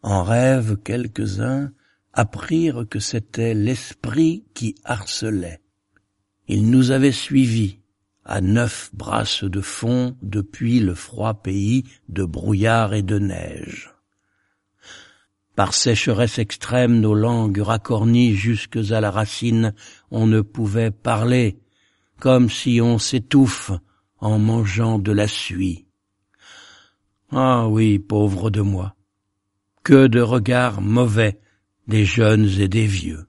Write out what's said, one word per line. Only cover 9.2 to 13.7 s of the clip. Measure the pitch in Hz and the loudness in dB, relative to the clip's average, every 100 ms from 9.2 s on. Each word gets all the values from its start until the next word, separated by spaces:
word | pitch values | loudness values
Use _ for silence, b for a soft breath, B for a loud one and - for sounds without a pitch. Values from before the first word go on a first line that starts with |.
| 110 - | -4 -4
de | 101 95 | -4 -6
fond | 98 - 117 123 123 123 | -8 -6 -2 0 -2 -6
depuis | 98 104 101 - 117 123 | -6 -6 -6 -6 0 2
le | 98 | 0
froid | 87 - - 110 | -2 -12 -6 -6
pays | 110 95 101 101 127 131 B - | -4 -4 -2 0 0 -2 B -10
de | 90 | -6
brouillard | 90 - 101 98 113 113 107 | -4 -4 -2 0 2 2 0
et | 104 | -2
de | 95 104 | -2 -2
neige. | 101 87 50 - - | -2 -6 -10 -12 -14